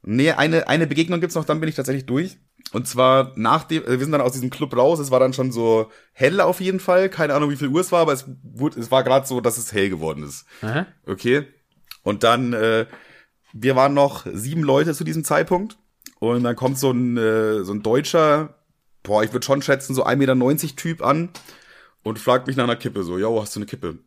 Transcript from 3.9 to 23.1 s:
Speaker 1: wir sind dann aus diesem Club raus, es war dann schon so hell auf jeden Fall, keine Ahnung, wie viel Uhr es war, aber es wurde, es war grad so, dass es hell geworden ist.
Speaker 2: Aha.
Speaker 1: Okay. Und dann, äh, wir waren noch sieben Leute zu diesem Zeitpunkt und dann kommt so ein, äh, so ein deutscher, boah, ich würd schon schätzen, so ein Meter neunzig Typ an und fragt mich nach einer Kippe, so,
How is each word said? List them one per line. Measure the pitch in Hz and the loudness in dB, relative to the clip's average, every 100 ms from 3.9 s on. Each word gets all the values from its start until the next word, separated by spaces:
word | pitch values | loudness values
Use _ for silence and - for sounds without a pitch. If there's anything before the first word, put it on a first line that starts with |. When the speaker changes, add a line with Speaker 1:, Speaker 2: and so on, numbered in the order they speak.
Speaker 1:
wir | 127 | -2
sind | 143 | 0
dann | 147 | 0
aus | 127 | 0
diesem | 131 127 | -2 -8
Club | - 147 123 | -6 -4 2
raus, | 135 165 | 2 2
es | 139 | 0
war | 127 | 2
dann | 131 | 2
schon | 131 131 | 2 -2
so | 117 113 113 110 - _ | 0 2 2 0 -10 _
hell | - 131 196 | 0 2 4
auf | 170 180 | 0 0
jeden | 185 190 | -2 -4
Fall, | 185 180 190 | 2 2 2
keine | 180 151 | -2 0
Ahnung, | 143 147 | 0 0
wie | 143 | -2
viel | 143 | -2
Uhr | 151 | -2
es | 180 | 0
war, | 175 | 2
aber | 160 | 2
es | 135 - 131 | 0 -6 -18
wurde, | - 107 139 - | -18 -6 -4 -4
es | 117 | 2
war | 131 | 2
grad | 123 135 135 | 4 2 2
so, | 123 | -2
dass | 117 117 | -2 -2
es | 110 | -4
hell | 104 98 | 0 0
geworden | 87 80 73 | -2 -4 -6
ist. | 73 69 _ - | -12 -16 _ -10
Speaker 2:
Aha. | 107 135 185 _ - | -4 -4 -6 _ -10
Speaker 1:
Okay. | 95 117 139 139 _ _ _ _ - | -4 0 0 -2 _ _ _ _ -8
Und | - 104 | -6 0
dann, | 117 120 123 | 2 2 0
äh, | 117 113 110 107 - - - _ _ _ | 0 0 0 -2 -10 -20 -20 _ _ _
wir | 113 123 131 | -4 0 4
waren | 139 | 4
noch | 143 139 - - | 4 2 0 -10
sieben | 95 120 165 | -8 -6 -2
Leute | 147 135 160 | 2 2 2
zu | 147 | -2
diesem | 160 160 | -4 -4
Zeitpunkt | 156 151 165 180 214 - _ _ - _ | 0 0 2 -2 -2 -12 _ _ -20 _
und | 113 120 | -2 0
dann | 120 117 | 0 -2
kommt | 131 135 | -2 0
so | 135 | 0
ein, | 120 123 120 | 0 0 0
äh, | 110 110 110 107 | 2 2 0 -2
so | 92 | -4
ein | 104 | -4
deutscher, | 107 123 147 170 156 147 151 _ _ _ _ _ | 0 0 2 2 4 2 0 _ _ _ _ _
boah, | - 104 | -2 0
ich | 110 | 2
würd | 123 - | -2 0
schon | 139 | 0
schätzen, | 139 135 - 131 | 2 -2 0 -2
so | |
ein | 127 131 | 0 2
Meter | 135 127 | 2 4
neunzig | 123 156 156 - | 2 0 -4 -8
Typ | 170 165 | -8 -2
an | 123 147 175 - - - - - _ _ | 0 0 -2 -10 -20 -20 -20 -20 _ _
und | 107 107 | -10 -4
fragt | - 127 127 | 0 0 0
mich | 135 | -2
nach | 123 | -2
einer | 117 | -2
Kippe, | 117 101 | -4 -6
so, | 85 | -6